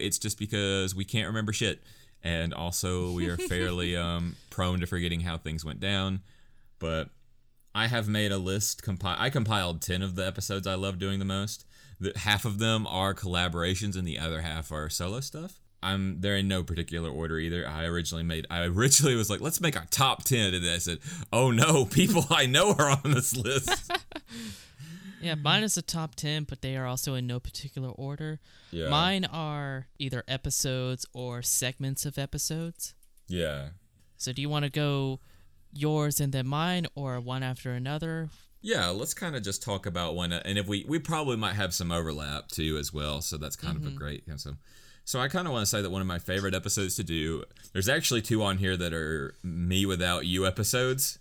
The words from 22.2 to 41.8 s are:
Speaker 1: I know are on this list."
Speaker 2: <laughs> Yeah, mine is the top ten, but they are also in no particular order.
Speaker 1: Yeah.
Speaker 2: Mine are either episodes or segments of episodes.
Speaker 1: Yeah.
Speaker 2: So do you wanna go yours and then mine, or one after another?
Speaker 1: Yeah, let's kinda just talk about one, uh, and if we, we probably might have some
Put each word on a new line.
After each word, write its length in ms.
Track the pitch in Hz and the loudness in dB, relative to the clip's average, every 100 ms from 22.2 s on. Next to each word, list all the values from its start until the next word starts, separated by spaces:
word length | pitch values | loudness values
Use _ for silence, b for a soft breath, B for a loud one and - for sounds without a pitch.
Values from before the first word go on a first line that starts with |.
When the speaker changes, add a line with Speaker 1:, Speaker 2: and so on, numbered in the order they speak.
| - | 4
Speaker 1:
I 160 | 165 131 | 4 6
know 240 | 135 202 | 6 6
are 180 | 175 147 | 6 6
on 220 | 139 147 | 6 4
this 260 | 143 - 127 | 4 2 0
list." 540 | 110 139 - 370 - 370 | 0 0 2 0 0 -4
Speaker 2:
<laughs> 40 | - - - 233 226 196 B B 151 170 190 196 | -4 -16 -14 -12 -12 -12 B B -16 -14 -14 -6
Yeah, 140 | 170 | -2
mine 300 | 160 147 190 | 0 4 4
is 100 | 214 | 4
the 80 | 190 | 0
top 320 | - 170 156 | -2 -2 -4
ten, 300 | - 151 156 | -4 -2 -2
but 180 | 147 135 | -2 -6
they 160 | 131 131 | -4 -2
are 80 | 127 | -2
also 300 | 127 - 131 | -2 -2 -2
in 100 | 123 | -2
no 140 | 123 | -2
particular 500 | - - 139 - 131 | -6 -10 -10 -6 -6
order. 500 | - 135 143 156 156 B B B | -6 -6 -6 -6 -8 B B B
Speaker 1:
Yeah. 200 | - 80 | -2 2
Speaker 2:
Mine 360 | 143 175 190 180 | 4 4 2 0
are 600 | 160 156 147 143 135 131 - | -4 -4 -4 -4 -6 -8 -6
either 260 | 135 127 - | -4 -4 -2
episodes 800 | 131 - - 135 131 127 127 - | -4 -2 -2 0 0 -2 -4 -6
or 300 | 123 123 120 | -8 -8 -4
segments 640 | 120 - 127 131 135 135 147 | 0 0 0 -2 -4 -2 -4
of 140 | 139 | -4
episodes. 760 | 139 147 - 160 165 - - - - - - | -4 -2 -2 -2 -4 -6 -10 -12 -20 -18 -4
Speaker 1:
Yeah. 420 | 90 82 71 69 92 _ _ - - | 0 0 -2 -8 -12 _ _ -20 -8
Speaker 2:
So 140 | - | -6
do 120 | 127 | -2
you 40 | 147 | 0
wanna 200 | 147 143 | 2 2
go 500 | 151 147 139 135 135 b b b b - | 2 2 2 0 -2 b b b b -16
yours 460 | 143 147 151 147 143 | -2 2 2 2 2
and 120 | 143 | 0
then 140 | 135 127 | 0 0
mine, 400 | 143 170 180 165 | 0 0 0 -2
or 260 | - 139 123 | -4 -4 -4
one 220 | 123 131 | -4 -2
after 300 | 131 127 131 | -2 -4 -4
another? 580 | 123 127 151 165 160 160 - B - | -4 -2 -2 -2 -4 -6 -8 B -10
Speaker 1:
Yeah, 280 | 208 202 87 | -2 0 2
let's 260 | 95 135 - | 0 -2 -4
kinda 260 | 220 139 | -4 -4
just 220 | 98 98 | -4 -4
talk 240 | - 98 101 | -2 -2 -2
about 260 | 87 87 | -2 -2
one, 180 | 85 87 | 0 0
uh, 100 | 85 - | -2 -2
and 140 | 101 | -2
if 80 | 98 | 0
we, 180 | 101 - | -2 0
we 120 | 160 | -2
probably 360 | 151 160 147 117 | 0 -2 0 0
might 200 | 104 98 | 0 0
have 180 | 95 | 0
some 180 | - | 0